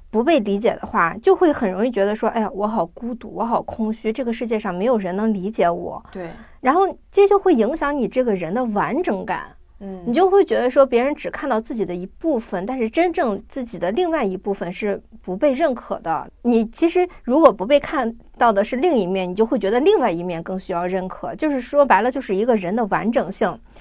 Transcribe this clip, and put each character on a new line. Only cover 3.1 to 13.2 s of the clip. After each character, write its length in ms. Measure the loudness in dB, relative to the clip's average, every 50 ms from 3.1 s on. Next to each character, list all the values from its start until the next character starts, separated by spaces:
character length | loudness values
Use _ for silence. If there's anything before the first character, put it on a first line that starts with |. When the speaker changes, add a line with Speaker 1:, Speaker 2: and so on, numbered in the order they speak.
| -10
Speaker 1:
独， 180 | -10 -12 -12 -8
我 120 | -6 -4
好 160 | -2 -2 -2
空 300 | -4 -4 -6 -4 -4 -4
虚， 200 | -4 -4 -4 -4
这 140 | -4 -2 -4
个 80 | -4 -4
世 120 | -4 -4
界 140 | -4 -4 -4
上 160 | -4 -4 -4
没 80 | -2 0
有 140 | 0 0 0
人 180 | 0 -2 -4
能 180 | -2 0 0 -2
理 160 | -2 -4 -6
解 200 | -2 0 2 2
我。” 340 | 2 -2 -6 -8 -10 -12 -14 -14
Speaker 2:
对。 180 | -14 -14 -12 -12 -14 -16 -20 -20 -20 -4
Speaker 1:
然 140 | -2 0 2
后 80 | 2 2 0 -2 -6 -14 _
这 160 | 4 4 6
就 140 | 6 6 4
会 140 | 4 4 4
影 220 | 4 4 2 0
响 220 | -2 -2 -2 -2 -2
你 100 | -2 -2
这 140 | 0 0 0
个 120 | 0 0
人 180 | -2 -2 -4 -4
的 100 | -2 -2
完 360 | -2 0 -2 -2 0 -2 -2
整 240 | -2 -2 -4 -4 -4
感。 220 | -6 -6 -6 -8 -12 -16 -20 -20 _ -20 -18
Speaker 2:
嗯。 240 | -14 -14 -14 -10 -6
Speaker 1:
你 80 | -2 2
就 160 | 4 4 6
会 140 | 6 4 4
觉 160 | 4 2 0
得 100 | 0 2
说 160 | 4 4 4
别 160 | 6 4 2
人 140 | 2 0 -2
只 160 | -4 -8 -10
看 180 | -10 -8 -4 -2
到 120 | -2 -2
自 120 | -2 -4 -4
己 120 | -4 -4
的 100 | -4 -4
一 100 | -8 -8
部 320 | -12 -12 -6 -2 -2 -2 -2
分， 280 | -2 -4 -6 -6 -4
但 120 | -6 -4 -4
是 120 | -4 -2
真 240 | 0 2 0 2 2
正 280 | 0